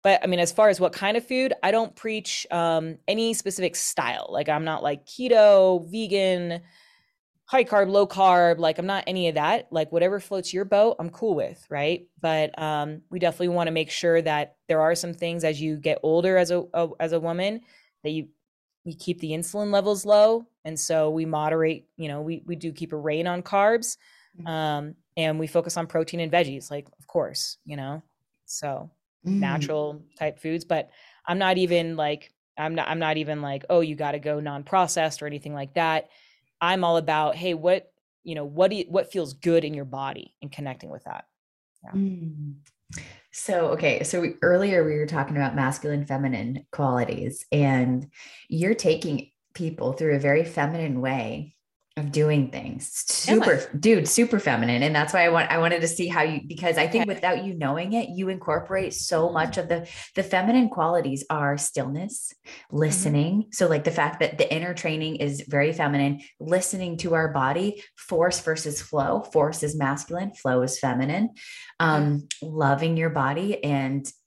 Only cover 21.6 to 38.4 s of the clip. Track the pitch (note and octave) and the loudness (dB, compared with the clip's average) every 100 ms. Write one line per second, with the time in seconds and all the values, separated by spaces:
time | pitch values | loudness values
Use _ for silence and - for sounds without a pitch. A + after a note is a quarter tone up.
21.6 | D#3+ D#3+ _ - D#3 C#3+ D#3 E3 - E3 | 2 0 _ -10 -8 -6 -6 -8 -8 -8
22.6 | E3 D3+ E3 D3+ D3+ D#3 F3 F3 F3 G3 | -8 -8 -8 -6 -2 -2 -2 -4 -2 2
23.6 | G#3 A#3 A#3 - _ _ _ F3 E3 D#3+ | 4 2 -2 -10 _ _ _ -14 -6 -4
24.6 | D#3 D3 D3 - _ - D#3+ D#3 D#3 E3+ | -2 -2 -6 -14 _ -2 -2 -2 0 -2
25.6 | E3+ E3+ E3 E3 E3 E3+ E3 E3+ D3+ C3+ | -2 -6 -2 -2 -2 -6 0 0 0 -4
26.6 | - C#3+ - _ - E3+ A#2+ C#3 - - | -10 -12 -12 _ -6 -4 -2 -6 -8 -10
27.6 | - C#3+ C3+ D3+ _ _ _ _ - - | -14 -10 -10 -10 _ _ _ _ -14 -8
28.6 | D3 C3+ E3 _ _ _ F3 G3 C#3 D3 | -6 -8 -10 _ _ _ -4 0 0 -2
29.6 | D3 D3+ D3+ D3+ - _ D#3 - D#3+ E3 | -2 -2 -4 -8 -18 _ -6 -4 -6 -6
30.6 | E3+ D#3+ - _ - _ - F#3 F#3+ F#3 | -2 -2 -2 _ -20 _ -4 0 2 2
31.6 | F3+ E3+ E3 D#3+ D3+ D3+ - _ _ - | 4 2 0 -2 -2 -2 -10 _ _ -8
32.6 | D#3 E3 - E3 D#3+ D#3 D3+ D3+ C#3+ C#3 | -4 -2 -2 -2 0 -2 -2 -6 -6 -8
33.6 | - F3 D#3+ D3+ D3 D3 D3 D3+ D3+ C#3+ | 2 2 2 -2 -4 -4 -4 -4 -4 -8
34.6 | C#3+ F#3+ F3 F3 D#3+ D3 D3 D3 D3 D3 | 0 2 2 2 0 -2 -10 -10 -10 -10
35.6 | C#3 E3+ E3 D#3 - _ _ _ _ _ | -6 0 0 0 -4 _ _ _ _ _
36.6 | E3+ F#3+ F3 E3 D#3+ D3+ D3+ D3+ F3+ D#3+ | 0 2 4 2 2 2 0 -2 -4 0
37.6 | E3+ F#3+ - _ _ _ - D#3 | 2 2 0 _ _ _ -12 -10